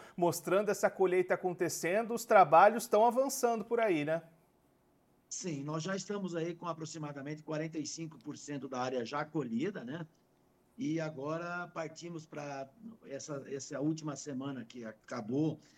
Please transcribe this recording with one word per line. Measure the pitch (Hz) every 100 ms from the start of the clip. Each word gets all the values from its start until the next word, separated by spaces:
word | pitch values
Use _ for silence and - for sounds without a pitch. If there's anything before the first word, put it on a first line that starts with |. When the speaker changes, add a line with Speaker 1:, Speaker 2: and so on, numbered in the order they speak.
| - -
Speaker 1:
mostrando | 175 160 - 190 208
essa | 190 208
colheita | - 185 180 180 180
acontecendo, | 185 175 170 - 165 202 226
os | 233 -
trabalhos | 214 165 160 202 226
estão | - 208 240
avançando | 240 269 - 240 226 208
por | 233
aí, | 220 160
né? | 147 160 - _ _ _ _ _ _ _ _ _ _
Speaker 2:
Sim, | - 185 143
nós | 143 165
já | 170 196
estamos | 190 202 185 170
aí | 170 165
com | 170
aproximadamente | 160 160 165 147 143 139 156
quarenta | 156 151 160 160
e | 131
cinco | - 160 147
por | 147 120
cento | - 143 131
da | 127
área | 131 131 113
já | 147 151
colhida, | 160 123 113 180 185
né? | 117 160 160 _ _ _ _ _ _ -
E | 143 160
agora | 156 131 143 165 175 175 175
partimos | 170 160 156 170 165 156
pra | 147 147 139 135 - - - -
essa, | 135 - 139 -
essa | 139 - 135
última | 151 156 151 139
semana | 147 131 139 131
que | 113 123 110
acabou | - - 123 107 135 156 156 -